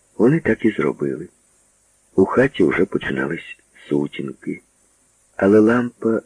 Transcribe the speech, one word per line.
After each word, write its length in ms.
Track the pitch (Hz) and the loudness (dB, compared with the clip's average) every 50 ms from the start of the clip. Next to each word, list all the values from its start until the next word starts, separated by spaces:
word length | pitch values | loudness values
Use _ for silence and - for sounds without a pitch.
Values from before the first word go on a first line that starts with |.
| _ _ _ - | _ _ _ 0
Вони 220 | 104 127 151 165 | 2 2 2 2
так 240 | - 117 113 - - | 0 -2 -2 0 0
і 60 | 110 | -2
зробили. 580 | 104 - 71 71 62 - 73 69 65 69 87 - _ _ _ _ _ _ _ _ _ _ _ _ _ _ _ _ _ | -2 0 -2 -4 -4 -4 -6 -6 -6 -8 -12 -16 _ _ _ _ _ _ _ _ _ _ _ _ _ _ _ _ _
У 100 | - 95 | 0 0
хаті 400 | - - 117 127 139 - - 92 | 2 2 2 0 0 2 0 0
вже 200 | 71 64 - 92 | 2 2 0 -2
починались 720 | - - - - - 67 65 67 71 82 82 - - - - _ _ _ - - - | -2 -2 -6 -6 -6 -6 -6 -4 -6 -6 -8 -10 -16 -20 -20 _ _ _ -20 -8 -4
сутінки, 720 | 73 71 71 73 - - 71 67 65 - - 76 80 - _ _ _ _ _ _ _ _ _ _ _ _ _ _ _ | -4 -4 -4 -4 -8 -10 -12 -12 -14 -12 -12 -12 -12 -12 _ _ _ _ _ _ _ _ _ _ _ _ _ _ _
але 220 | - 98 98 104 107 | 0 2 4 6 6
лампа 640 | 107 110 117 123 120 120 - _ - 113 113 104 - | 6 4 2 0 -2 -4 -8 _ -4 -4 -2 -4 -6